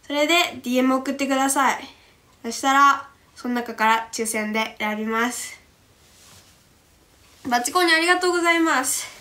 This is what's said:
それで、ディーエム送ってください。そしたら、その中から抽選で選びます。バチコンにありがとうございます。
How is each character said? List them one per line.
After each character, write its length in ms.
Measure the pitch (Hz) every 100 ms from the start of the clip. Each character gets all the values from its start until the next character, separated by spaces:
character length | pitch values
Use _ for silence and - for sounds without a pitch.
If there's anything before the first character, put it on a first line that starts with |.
| -
そ 80 |
れ 120 | 294 302
で、 80 | 339 349 247
デ 80 | 247
ィ 40 | 254
ー 20 |
エ 40 |
ム 120 | 262
送 180 | 262 262
っ 20 |
て 120 | 269 277
く 80 |
だ 160 | 269 269
さ 240 | 285 254
い。 120 | - - - _ _ _ _
そ 80 | 233
し 120 | 226
た 100 | 277
ら、 340 | 269 285 277 - _ _ -
そ 120 | 247
の 60 |
中 200 | 240 233
か 100 | 226
ら 240 | 220 226 -
抽 120 | -
選 300 | 220 226 214
で 200 | 220 220 -
選 180 | 214 214
び 80 |
ま 260 | 220 226 247
す。 300 | - - - _ _ _ _ _ - - - _ _ _ _ _ _ _ _ _ _ 277
バ 140 | 240
チ 100 | 339
コ 120 | 359
ン 40 | 349
に 60 |
あ 60 | 320
り 80 | 339
が 120 | 359
と 120 | 359
う 20 |
ご 80 | 349
ざ 140 | 339
い 40 | 330
ま 240 | 320 277
す。 240 | 269 - - -